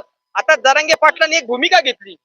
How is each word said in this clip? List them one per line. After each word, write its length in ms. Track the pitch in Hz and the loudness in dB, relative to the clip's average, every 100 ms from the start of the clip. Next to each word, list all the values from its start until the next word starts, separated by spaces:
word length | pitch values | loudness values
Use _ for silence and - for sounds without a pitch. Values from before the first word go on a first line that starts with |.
| - _ _ | -4 _ _
आता 220 | 190 254 294 | -6 -2 0
जरांगे 380 | 247 285 311 | 2 0 0
पाटलांनी 420 | 320 302 302 320 320 | 0 0 0 -2 -2
एक 100 | 233 | -4
भूमिका 360 | 247 330 359 | -4 0 0
घेतली 340 | 269 240 196 175 | 0 -6 -12 -20